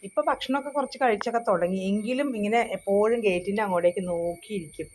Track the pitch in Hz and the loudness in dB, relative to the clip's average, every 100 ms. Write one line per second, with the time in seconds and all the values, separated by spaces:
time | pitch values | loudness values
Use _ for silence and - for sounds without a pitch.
0 | 196 - 302 269 - 269 285 285 262 - | -4 -2 0 0 -2 -2 -2 -4 -4 0
1 | 262 208 233 233 233 180 175 190 190 202 | 2 2 0 -2 2 2 2 0 0 -2
2 | 214 254 285 226 208 226 226 190 - 196 | -2 -2 -2 -2 0 2 0 -4 0 4
3 | 214 233 214 180 185 202 208 180 175 175 | 4 4 2 0 0 -2 0 4 2 2
4 | 180 170 170 170 - 214 156 - 156 | -4 -2 -2 -6 -8 -8 -8 -12 -14